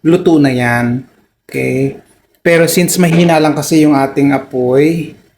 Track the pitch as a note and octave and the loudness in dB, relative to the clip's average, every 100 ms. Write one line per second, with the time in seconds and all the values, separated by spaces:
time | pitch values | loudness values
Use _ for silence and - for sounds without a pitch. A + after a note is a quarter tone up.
0 | D#3+ F3 F3+ D#3+ C#3 B2+ A#2+ A#2+ A#2+ B2 | 0 0 2 2 2 0 -2 -2 -2 -4
1 | B2+ _ _ _ - C3+ C3 C3 C3+ C#3 | -8 _ _ _ -12 -6 -4 -2 -4 -6
2 | _ _ _ _ F3 E3+ E3 - F3 F3 | _ _ _ _ 0 2 2 0 -2 0
3 | F3 E3 F3 D#3+ D#3 D3 D3 D#3+ D3+ C#3 | 2 2 2 2 0 -2 -2 2 2 2
4 | C3+ C#3+ C#3+ C#3 - C3 B2 C3 D3+ E3+ | -2 -2 -2 -2 -6 -4 0 2 0 -2
5 | C3+ G2 _ | -8 -16 _